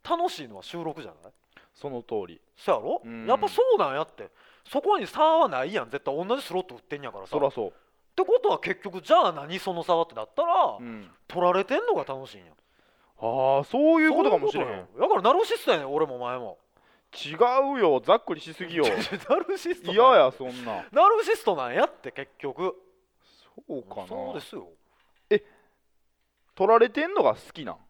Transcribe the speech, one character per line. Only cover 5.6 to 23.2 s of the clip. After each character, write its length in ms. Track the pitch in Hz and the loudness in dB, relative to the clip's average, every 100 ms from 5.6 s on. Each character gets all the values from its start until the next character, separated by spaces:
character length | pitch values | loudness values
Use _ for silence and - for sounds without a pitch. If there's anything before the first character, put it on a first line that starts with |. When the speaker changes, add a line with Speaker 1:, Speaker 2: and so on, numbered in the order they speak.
Speaker 1:
い 100 | 143 | -4
や 120 | 202 123 | -4 -6
ん。 40 | |
絶 140 | 139 | -6
対 100 | - | -6
同 220 | 143 185 262 | -6 -4 -4
じ 60 | |
ス 120 | - | -4
ロ 60 | 180 | -6
ッ 40 | |
ト 120 | 175 120 | -6 -16
打 20 | |
っ 20 | |
て 180 | _ 143 | _ -10
ん 20 | |
や 80 | 135 | -10
か 100 | 101 | -14
ら 60 | 95 | -6
さ。 60 | |
Speaker 2:
そ 80 | 147 | 0
ら 100 | 139 | 0
そ 180 | 127 98 | -2 -8
う。 20 | |
Speaker 1:
っ 20 | - _ _ _ - | -10 _ _ _ -4
て 80 | 370 | 2
こ 120 | 466 | 2
と 60 | 415 | 2
は 100 | 156 | -2
結 220 | 180 190 | -4 -8
局、 200 | 202 180 | -8 -12
じ 120 | 156 | 2
ゃ 140 | 330 233 | 4 4
あ 40 | |
何 260 | 156 147 180 | -2 -10 -8
そ 140 | - | -6
の 80 | 170 | -6
差 140 | 160 170 | 0 0
は 80 | |
っ 40 | 165 | 0
て 80 | 117 | -6
な 80 | |
っ 60 | 110 - | -8 -4
た 80 | |
ら、 340 | 339 381 285 110 | 0 2 2 -2
Speaker 2:
う 60 | |
ん。 260 | 170 - 131 _ _ | -12 -14 -16 _ _
Speaker 1:
取 140 | 175 | 0
ら 140 | 175 | 2
れ 100 | 180 | 2
て 140 | 190 285 | 0 -2
ん 80 | 480 | -2
の 80 | |
が 100 | 208 | -4
楽 240 | 139 135 135 | -4 -10 -12
し 100 | 104 | -20
い 40 | |
ん 40 | 87 | -20
や。 60 | 78 _ _ _ _ _ _ | _ _ _ _ _ _ _
Speaker 2:
あ 40 | |
ー、 400 | 113 131 131 139 | -4 2 2 2
そ 320 | 147 240 311 330 | 0 2 4 6
う 60 | |
い 60 | 311 | 4
う 40 | |
こ 140 | 311 381 | 4 2
と 40 | |
か 80 | - | 2
も 140 | 427 | 0
し 60 | 415 | -2
れ 80 | 127 | -4
へ 0 | |
ん。 20 | |
Speaker 1:
そ 60 | |
う 40 | 98 | -8
い 40 | |
う 40 | 90 | -12
こ 60 | 117 | -4
と 40 | |
よ。 80 | 254 | 0
だ 0 | |
か 80 | 392 | 2
ら 180 | 196 | 4
ナ 60 | 339 | 2
ル 60 | 440 | 2
シ 120 | 453 | -2
ス 60 | |
ト 80 | - | 0
や 60 | 175 | -2
ね 60 | |
ん、 100 | 135 | 0
俺 120 | 143 156 | -2 -2
も 100 | 123 | -4
お 40 | |
前 180 | 123 127 | -8 -8
も。 200 | 113 85 _ _ _ _ _ - | -10 -16 _ _ _ _ _ -14
Speaker 2:
違 200 | 143 160 240 262 277 277 | -12 2 2 4 0 2
う 20 | |
よ、 220 | 185 131 | 2 2
ざ 140 | 151 226 | 4 2
っ 100 | - | 2
く 100 | 156 | -10
り 60 | |
し 120 | - | -10
す 120 | 156 175 | -14 -6
ぎ 100 | 165 | 0
よ。 80 | |
Speaker 1:
<laughs> 460 | 147 113 - 196 - | 0 0 -4 -8 -2
ナ 60 | 311 | -2
ル 200 | 349 392 | 0 -8
シ 160 | 339 | -6
ス 100 | 359 | -8
ト 40 | 175 | -2
な 60 | |
ん？ 20 | 196 | 4
Speaker 2:
嫌 300 | 262 226 131 | 6 8 4
や、 60 | |
そ 120 | - 127 | 2 -12
ん 200 | 127 120 | -10 -10
な。 200 | 98 - | -10 -2
Speaker 1:
ナ 160 | 254 381 | 4 6
ル 160 | 440 | 4
シ 140 | 339 440 | 0 -2
ス 80 | - | -2
ト 100 | 165 | -2
な 140 | 123 | -2
ん 40 | |
や 120 | 139 285 | 0 -2
っ 40 | |
て、 220 | - 131 | -2 -14
結 220 | - 139 _ | -12 -14 _
局。 380 | 139 131 185 185 _ _ _ _ | -10 -6 -6 -6 _ _ _ _